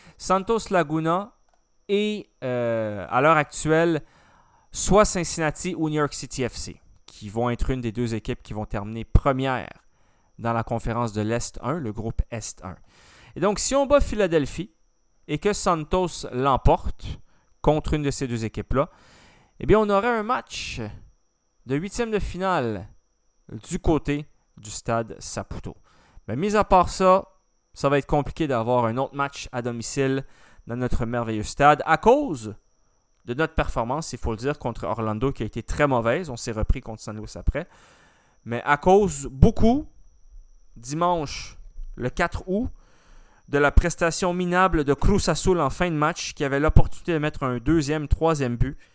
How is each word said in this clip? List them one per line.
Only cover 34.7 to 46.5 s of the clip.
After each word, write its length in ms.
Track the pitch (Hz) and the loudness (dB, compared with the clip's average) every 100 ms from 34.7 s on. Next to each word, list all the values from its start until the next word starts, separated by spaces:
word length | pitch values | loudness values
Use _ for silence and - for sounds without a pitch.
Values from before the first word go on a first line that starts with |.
| 113 85 | -6 -4
Orlando, 460 | 107 110 107 135 | -2 -2 0 -2
qui 120 | - | -2
a 20 | 110 | -6
été 180 | 120 | -8
très 240 | - - 147 | -6 0 2
mauvaise. 420 | 123 113 147 165 | 2 2 0 -2
On 80 | 120 | -8
s'est 140 | - | -6
repris 300 | 107 107 - | -2 0 0
contre 200 | - 110 | -2 -12
San 160 | - 107 | -12 -12
Luis 160 | 107 - | -12 -6
après. 320 | - 143 175 - - - _ _ _ _ 113 | -2 -2 -4 -16 -20 -20 _ _ _ _ -8
Mais 160 | 117 - | -4 0
à 120 | 143 | 2
cause, 500 | 180 196 202 139 139 | 6 4 4 -2 -4
beaucoup, 560 | 131 226 - 226 254 - - - - - - - - - - | 4 4 6 4 4 -2 -14 -20 -20 -20 -20 -20 -20 -20 -16
dimanche, 800 | 120 156 175 175 139 - - - - - - - | -8 -2 0 0 -4 -8 -12 -16 -16 -12 -12 -6
le 140 | 120 | -4
quatre 340 | - 175 - - | -2 -2 -2 -2
août, 220 | 196 262 - - - - - - _ - | -2 -2 -8 -20 -20 -20 -20 -20 _ -2
de 100 | 139 | 2
la 140 | 143 | 4
prestation 640 | - 170 - 170 - 180 | 4 4 2 0 0 -2
minable 520 | 180 180 180 185 165 139 | -2 0 2 4 2 0
de 80 | |
Cruz 340 | 135 - 202 - | 2 4 4 2
Azul 320 | 151 185 175 | 2 2 2
en 100 | 139 | 0
fin 220 | - 180 | 0 -2
de 40 | 151 | 0
match, 380 | 151 175 - | 0 -2 -8
qui 120 | - | -4
avait 140 | 143 | -2